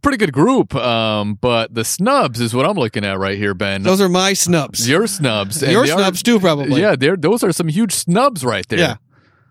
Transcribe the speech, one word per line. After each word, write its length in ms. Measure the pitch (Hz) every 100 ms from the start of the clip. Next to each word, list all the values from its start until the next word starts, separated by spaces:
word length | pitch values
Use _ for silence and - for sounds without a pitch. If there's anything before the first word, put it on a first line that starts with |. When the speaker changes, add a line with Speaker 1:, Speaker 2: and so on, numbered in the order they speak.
Speaker 1:
Pretty 160 | 285 262
good 140 | 196
group, 420 | 131 196 262 190
um, 600 | - 123 113 110 107 104 104
but 360 | 127 117 113
the 100 | 117
snubs 560 | 110 - 208 277 160 113
is 120 | 117
what 140 | 120 151
I'm 100 | 202
looking 280 | 117 117
at 140 | 101 95
right 200 | 95 98
here, 160 | 101
Ben. 280 | 92 101 98
Speaker 2:
Those 180 | 98 190
are 80 | 196
my 220 | 180 190
snubs. 520 | 196 175 170 131 110 117
Speaker 1:
Your 180 | 156 226
snubs. 560 | - 139 107 98 139
And 100 | 131
Speaker 2:
Your 140 | 190 262
Speaker 1:
they 60 |
are 60 | 170
Speaker 2:
snubs, 240 | 190 180
too, 160 | - 233
probably. 420 | 180 147 135 139
Speaker 1:
Yeah, 160 | 208 151
they're, 200 | 139 190
those 260 | 151 233
are 80 | 208
some 160 | 160 165
huge 240 | 156 226
snubs 520 | - - 180 277 208
right 240 | 123 101 -
there. 100 | 160
Speaker 2:
Yeah. 180 | 160 - _ _ _ _ _